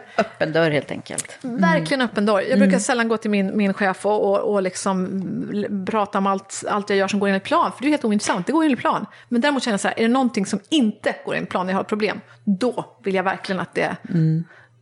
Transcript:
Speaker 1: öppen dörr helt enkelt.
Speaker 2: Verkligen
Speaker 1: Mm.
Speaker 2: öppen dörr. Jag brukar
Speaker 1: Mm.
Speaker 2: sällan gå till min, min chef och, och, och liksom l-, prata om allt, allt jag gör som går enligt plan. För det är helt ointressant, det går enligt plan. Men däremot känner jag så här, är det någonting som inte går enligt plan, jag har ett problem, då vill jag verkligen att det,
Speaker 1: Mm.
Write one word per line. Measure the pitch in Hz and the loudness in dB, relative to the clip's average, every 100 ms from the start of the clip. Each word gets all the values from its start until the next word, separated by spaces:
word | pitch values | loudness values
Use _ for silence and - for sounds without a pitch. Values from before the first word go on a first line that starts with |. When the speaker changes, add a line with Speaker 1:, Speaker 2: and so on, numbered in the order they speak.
| - - | -4 -4
Speaker 1:
öppen | 208 - 160 | -2 -2 0
dörr | 156 165 | 2 2
helt | 147 - | 2 -2
enkelt. | - - - - - | -8 -10 -10 -10 -10
Speaker 2:
Verkligen | 262 240 330 320 160 269 | -8 2 4 4 2 0
Speaker 1:
Mm. | 240 | 0
Speaker 2:
öppen | 214 208 | 0 2
dörr. | 202 | 2
Jag | - 202 | 2 4
brukar | 202 | 6
Speaker 1:
Mm. | 185 | 4
Speaker 2:
sällan | 240 247 226 | 2 0 0
gå | 220 | 0
till | 220 | 0
min, | 202 190 214 | 0 0 0
min | 196 | 0
chef | 190 196 190 196 | 2 0 0 0
och, | 214 202 | 2 2
och, | 202 - | 2 2
och | 202 | 0
liksom | 185 - 202 185 185 190 185 220 - | -2 -2 -2 -2 -2 -4 -6 -6 -6
l-, | 202 202 202 190 | -4 -4 -4 -2
prata | 220 196 202 | -2 -2 0
om | 196 | 0
allt, | 190 - - - | -2 -6 -10 -4
allt | 208 202 | -4 0
jag | 196 | 0
gör | 190 | 2
som | 202 | 0
går | 202 | 2
enligt | 190 | 0
plan. | - 330 302 | 2 2 2
För | - | 0
det | 277 | 0
är | |
helt | 294 | 0
ointressant, | 226 208 - 226 175 | 2 0 0 -2 0
det | |
går | 311 | 2
enligt | 311 247 | 2 2
plan. | 320 202 - - - | 0 -2 -4 -12 -4
Men | 240 | 0
däremot | 294 277 | 2 0
känner | 240 | 0
jag | 196 | -2
så | 196 | -2
här, | - | 0
är | |
det | 226 | 2
någonting | 262 247 226 190 | 2 2 0 -2
som | 196 - | -4 0
inte | 320 214 - - - | 2 2 0 -4 -4
går | - | -4
enligt | 151 180 | -4 -2
plan, | 196 185 | -2 0
jag | 190 | -2
har | |
ett | - | -2
problem, | 214 208 214 - - | -2 -2 -4 -10 -8
då | - 185 247 - - - | -2 0 0 -2 -8 -8
vill | 202 | -4
jag | 190 | 0
verkligen | 185 185 - 185 | 0 -2 -4 -6
att | 175 | -4
det, | 175 165 - - | -2 -2 -4 -2
Speaker 1:
Mm. | 175 160 160 - - - _ | 2 2 2 -2 -12 -20 _